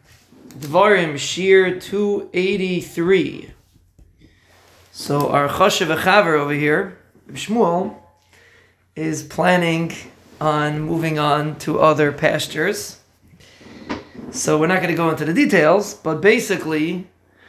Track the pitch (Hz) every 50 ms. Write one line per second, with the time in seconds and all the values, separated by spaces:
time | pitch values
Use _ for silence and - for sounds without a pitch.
0 | _ _ _ _ _ _ _ - - - - 127 147 139 151 180 202 214 202 185
1 | 170 156 143 139 139 - - 208 190 190 190 190 185 180 180 180 - - 196 202
2 | 208 202 202 202 196 - - 180 185 196 208 185 185 185 180 170 - - - 170
3 | 170 180 196 180 151 - 50 50 - - - _ _ _ _ _ _ _ _ _
4 | - _ _ _ _ - _ _ _ _ _ _ _ _ _ _ _ _ - -
5 | - - 143 147 143 131 131 143 143 139 - - 185 202 190 - 190 156 160 -
6 | - 185 190 208 185 170 156 147 143 143 147 143 147 147 151 180 196 190 - -
7 | _ _ _ _ _ - 139 131 - 190 214 240 208 170 170 180 196 214 - -
8 | - _ _ _ _ _ _ - _ _ _ _ _ _ _ _ _ _ - 156
9 | 156 160 156 143 - - - - 170 185 180 180 170 165 165 165 170 160 - -
10 | - - - _ _ _ - - 151 156 151 151 151 151 151 151 156 156 165 165
11 | 165 160 156 151 147 147 143 151 151 156 147 - - 165 147 - - 156 151 143
12 | 151 143 135 - 156 147 156 151 - - - 156 160 190 208 - - - - -
13 | _ _ _ _ _ _ _ - - - - - - - - - - - - -
14 | - - - - - - - - - 156 156 151 156 175 185 175 180 170 160 160
15 | 170 160 156 - 151 151 170 262 294 214 208 175 160 156 175 208 202 - - -
16 | - 160 156 147 185 208 240 247 233 - 190 165 - 156 160 151 156 170 180 180
17 | 185 - _ _ _ _ _ _ _